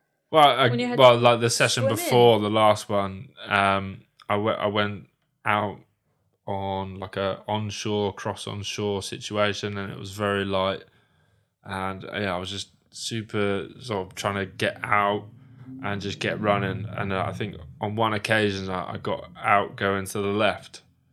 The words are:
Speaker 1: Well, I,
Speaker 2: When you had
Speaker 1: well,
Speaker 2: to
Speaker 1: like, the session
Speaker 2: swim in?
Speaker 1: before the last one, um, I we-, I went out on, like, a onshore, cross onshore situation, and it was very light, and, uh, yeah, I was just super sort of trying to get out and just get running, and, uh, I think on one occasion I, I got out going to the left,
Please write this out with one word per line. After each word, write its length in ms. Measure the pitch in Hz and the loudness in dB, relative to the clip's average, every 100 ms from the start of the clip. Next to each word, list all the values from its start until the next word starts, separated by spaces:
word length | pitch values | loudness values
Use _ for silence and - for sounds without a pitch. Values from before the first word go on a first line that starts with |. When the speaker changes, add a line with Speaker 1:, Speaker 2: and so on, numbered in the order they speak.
| _ _ _ | _ _ _
Speaker 1:
Well, 160 | 156 143 | 6 6
I, 220 | 123 127 | 6 4
Speaker 2:
When 100 | 120 | 2
you 80 | 123 | 0
had 120 | 123 | 8
Speaker 1:
well, 160 | 127 120 | 8 10
Speaker 2:
to 60 | |
Speaker 1:
like, 180 | 120 117 | 6 6
the 80 | 117 | 2
session 340 | - 131 - | 2 2 2
Speaker 2:
swim 80 | 110 | 0
in? 40 | 110 | 0
Speaker 1:
before 420 | 117 123 120 110 | 2 8 8 8
the 100 | 104 | 4
last 360 | 110 107 104 - | 4 4 4 0
one, 420 | 101 98 95 - - 110 | -2 -2 -8 -16 -18 -2
um, 540 | 101 98 98 98 98 - _ - | 2 2 2 -4 -10 -18 _ -2
I 80 | 104 | 0
we-, 140 | 107 | 0
I 140 | - 104 | 0 0
went 400 | 104 104 101 - _ _ _ | 0 -2 -4 -14 _ _ _
out 360 | 110 104 104 - _ _ _ _ _ _ - | -2 0 -2 -8 _ _ _ _ _ _ -8
on, 500 | 98 98 95 95 95 | -6 -4 -4 -6 -10
like, 220 | 92 - | -10 -4
a 240 | 98 - - | -4 -4 -4
onshore, 640 | 107 107 101 110 104 101 | -4 -4 -6 -4 -2 -2
cross 340 | - 110 98 - | -4 -8 -8 -10
onshore 540 | 101 98 - 104 98 | -10 -8 -6 -4 -4
situation, 760 | 95 - - 104 104 98 107 101 | -6 -10 -6 0 0 -2 -6 -8
and 140 | 98 | -10
it 60 | - | -10
was 140 | 98 | -12
very 340 | 101 101 101 98 | -4 -2 0 0
light, 380 | 98 95 95 - _ _ _ _ _ _ _ | 0 -2 -4 -10 _ _ _ _ _ _ _
and, 420 | 101 95 95 95 - | -12 -8 -6 -8 -10
uh, 140 | - | -6
yeah, 160 | 101 87 | -4 -4
I 20 | |
was 120 | 92 | -6
just 180 | 98 - _ _ | -10 -12 _ _
super 760 | - - 117 104 110 101 98 73 - | -14 -8 -8 -6 -2 -2 -2 -6 -12
sort 280 | 120 101 92 | -8 -6 -6
of 80 | - | -6
trying 200 | 107 101 | -4 -4
to 100 | 95 | -6
get 320 | - 104 - | -4 -4 -4
out 420 | - 104 101 104 - - - - - - | 0 2 2 -2 -6 -18 -20 -20 -18 -10
and 160 | 101 101 | -8 -6
just 180 | 202 165 | -6 -6
get 200 | 107 87 | -6 -2
running, 460 | 104 101 98 92 104 - | 0 0 0 -4 -8 -8
and, 160 | 98 | -4
uh, 120 | 95 80 | -4 -4
I 60 | |
think 220 | 101 107 - - - | -6 -8 -10 -18 -8
on 140 | 107 107 | -6 0
one 180 | 110 | 0
occasion 560 | 107 - 110 107 98 95 | 0 0 2 2 0 -6
I, 240 | 92 69 | -6 -8
I 40 | 98 | -8
got 320 | - - - - | -6 -6 -8 -6
out 340 | 113 101 98 - | 2 2 2 -2
going 300 | 101 98 95 | -2 -2 -4
to 140 | 104 | -4
the 60 | 101 | -2
left, 540 | 104 104 87 - - - _ _ | 2 0 0 -10 -20 -20 _ _